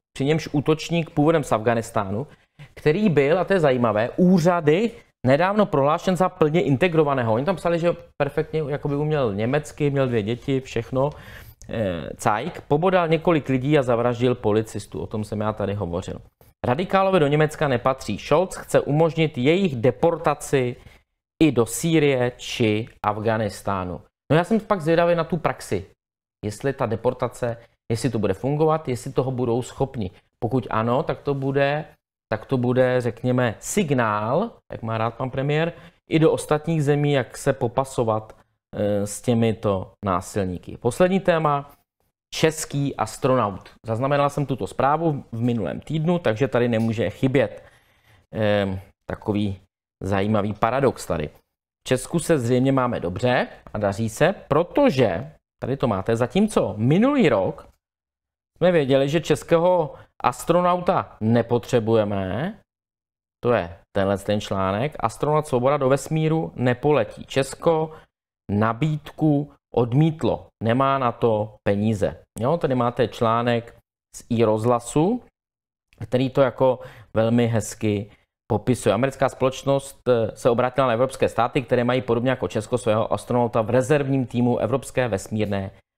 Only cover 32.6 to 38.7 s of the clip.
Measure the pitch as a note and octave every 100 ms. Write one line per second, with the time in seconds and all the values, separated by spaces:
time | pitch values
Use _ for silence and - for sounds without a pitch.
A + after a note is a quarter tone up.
32.6 | A#2+ B2+ B2+ B2+ A#2+ - B2+ B2 A#2+ G2+
33.6 | - G#3+ D#3+ C3 A2+ G#2 A2 D3+ A#3 -
34.6 | - G#2+ A2+ A2+ A2+ - C3 C3+ C#3 D3+
35.6 | E3 - - _ - D#3+ D#3+ A#2+ - D3+
36.6 | E3 E3 C#3+ D3 D3 C#3 A#2 - C#3 C3+
37.6 | A#2 C3 C3+ - A2+ A2 A2 - _ _
38.6 | _